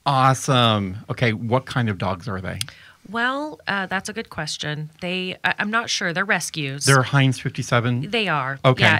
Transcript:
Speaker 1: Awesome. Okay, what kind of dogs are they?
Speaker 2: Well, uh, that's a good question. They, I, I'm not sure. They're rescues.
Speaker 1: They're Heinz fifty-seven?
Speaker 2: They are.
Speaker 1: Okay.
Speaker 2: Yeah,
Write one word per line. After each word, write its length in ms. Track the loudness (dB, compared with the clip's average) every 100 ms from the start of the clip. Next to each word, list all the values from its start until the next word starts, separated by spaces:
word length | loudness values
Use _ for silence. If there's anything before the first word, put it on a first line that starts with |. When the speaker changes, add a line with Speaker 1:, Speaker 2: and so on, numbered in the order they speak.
| 0
Speaker 1:
Awesome. 920 | 4 4 4 2 4 4 4 0 -6 -8
Okay, 240 | 0 0
what 320 | 0 0 0 0
kind 240 | -2 -2
of 80 | -2
dogs 300 | -4 -4 -6
are 140 | -8
they? 180 | -6 -8 -10 -12 -20 _ -10
Speaker 2:
Well, 500 | -4 -2 -4 -8 -10 -6
uh, 180 | -4 -2
that's 200 | -4 -4
a 40 |
good 160 | -10 -10
question. 600 | -8 -8 -6 -6 -6 -8 -8
They, 360 | -6 -6 -6 -4
I, 100 | -2 -2
I'm 100 | -2
not 180 | -2 -2
sure. 240 | -2 -2
They're 120 | -2 0
rescues. 600 | 0 -2 -6 -6 -2 4
Speaker 1:
They're 160 | 4
Heinz 360 | 6 4 4 2
fifty-seven? 720 | -4 -6 0 2 2 -2 -2
Speaker 2:
They 160 | -2 0
are. 320 | -2 -2 0
Speaker 1:
Okay. 200 | 2 4
Speaker 2:
Yeah, 160 | 4 2